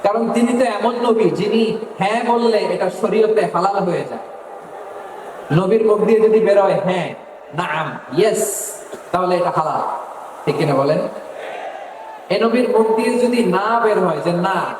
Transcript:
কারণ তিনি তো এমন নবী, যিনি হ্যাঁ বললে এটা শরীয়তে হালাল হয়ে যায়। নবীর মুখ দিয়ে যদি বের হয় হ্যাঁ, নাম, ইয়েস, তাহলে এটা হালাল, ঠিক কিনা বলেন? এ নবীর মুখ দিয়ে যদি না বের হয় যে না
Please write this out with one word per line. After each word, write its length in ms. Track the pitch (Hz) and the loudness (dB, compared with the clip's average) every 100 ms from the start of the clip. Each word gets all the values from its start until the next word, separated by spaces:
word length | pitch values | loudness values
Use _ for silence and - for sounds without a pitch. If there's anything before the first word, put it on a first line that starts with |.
কারণ 180 | 202 226 233 | 2 0 0
তিনি 180 | 233 240 240 | 2 2 2
তো 40 | 247 202 | 0 0
এমন 160 | 226 240 240 | -2 0 0
নবী, 200 | 220 180 151 | 2 2 2
যিনি 220 | 202 226 220 - - - | 0 2 2 -2 -8 -4
হ্যাঁ 200 | 190 226 240 | -2 0 0
বললে 260 | 233 233 208 185 | 2 4 2 0
এটা 140 | 180 185 - | -2 -2 -2
শরীয়তে 420 | 214 214 214 208 170 | 0 2 4 4 2
হালাল 240 | 170 196 196 180 | 0 0 0 0
হয়ে 160 | 165 - | -2 -4
যায়। 160 | - - - - - - - - - - - - - - 156 | -10 -12 -14 -14 -16 -16 -16 -14 -14 -14 -14 -14 -14 0 0
নবীর 240 | 190 226 220 | 4 4 4
মুখ 100 | 208 - | 4 4
দিয়ে 120 | 214 220 | 6 6
যদি 120 | 220 190 | 6 6
বের 120 | 202 | 6
হয় 140 | 190 170 180 | 4 2 0
হ্যাঁ, 220 | 175 151 - - - - 147 | -2 -4 -8 -16 -18 -10 -6
নাম, 260 | 180 160 147 127 - 139 | -4 -4 -4 -8 -4 2
ইয়েস, 240 | 214 214 - - - - - - - | 2 2 -2 -4 -8 -12 -14 -16 -4
তাহলে 200 | 175 180 180 | -2 0 2
এটা 120 | 175 160 | 2 0
হালাল, 240 | 156 165 - - - - - - | 0 -2 -4 -6 -10 -14 -14 -6
ঠিক 100 | - 147 | -4 0
কিনা 160 | 156 135 | 0 2
বলেন? 180 | 143 165 - - - - - - - - - - - - - | 2 0 -2 -8 -14 -12 -12 -10 -10 -12 -12 -14 -16 -16 -4
এ 20 | 202 | 0
নবীর 240 | 226 247 240 | 2 2 2
মুখ 120 | 214 220 226 | 2 4 2
দিয়ে 140 | 240 247 | 2 2
যদি 160 | 240 240 185 190 | 2 2 2 0
না 100 | 214 233 | 0 2
বের 140 | 220 196 | 2 2
হয় 160 | 185 151 156 | 0 0 -2
যে 60 | 175 185 | 0 0
না 120 | 185 170 | -2 -4